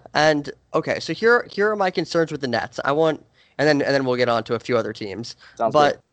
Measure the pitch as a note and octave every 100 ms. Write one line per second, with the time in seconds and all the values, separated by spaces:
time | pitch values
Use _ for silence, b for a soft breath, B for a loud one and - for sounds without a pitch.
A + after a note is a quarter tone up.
0 | - - D#3 D3+ C#3+ - _ - D3+ G#2
1 | - D#3+ A3+ A#3+ - - G#3 G#3+ F#3 F#3
2 | D#3+ E3+ D#3+ D3+ B2+ A#2 F2+ - - C#3+
3 | D#3+ D3+ _ b b b C#3+ C#3+ B2+ C#3
4 | C3 B2 A#2+ A#2 A2 A#2 - A#2+ G#2+ G#2+
5 | G#2 F#2+ A#2 - b b A#2 D#3 C#3+ -
6 | _